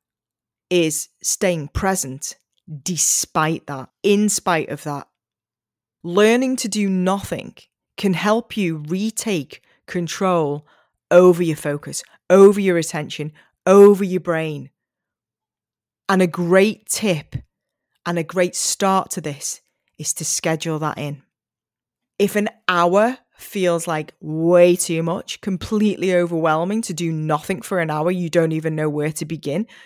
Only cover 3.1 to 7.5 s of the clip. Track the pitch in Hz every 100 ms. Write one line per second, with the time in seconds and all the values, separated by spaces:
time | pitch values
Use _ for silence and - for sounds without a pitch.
3.1 | - - 165 156 165 - 135 - _ -
4.1 | 202 208 - 190 160 - 143 151 143 -
5.1 | _ _ _ _ _ _ _ _ _ 170
6.1 | 180 214 240 262 262 208 208 196 185 180
7.1 | 196 - - -